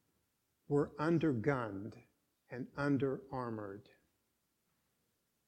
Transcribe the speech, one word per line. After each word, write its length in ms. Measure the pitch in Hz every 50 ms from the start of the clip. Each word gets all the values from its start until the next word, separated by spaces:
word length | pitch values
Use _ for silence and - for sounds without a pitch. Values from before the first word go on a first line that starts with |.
| _ _ _ _ _ _ _ _ _ _ _ _ _
were 240 | - 147 143 131 - - -
undergunned 920 | 151 165 170 156 165 160 131 113 107 139 143 127 120 107 101 - 104 113 - - - _ _ _ _ _ _ _ _ -
and 160 | 131 120 - - -
under-armored. 1120 | 143 139 143 143 127 139 135 131 135 - - 139 131 123 117 113 107 104 98 98 107 - - - _ _ _ _ _ _ _ _ _ _ _ _ _ _ _ _ _ _ _ _ _ _ _ _ _ _ _ _ _ _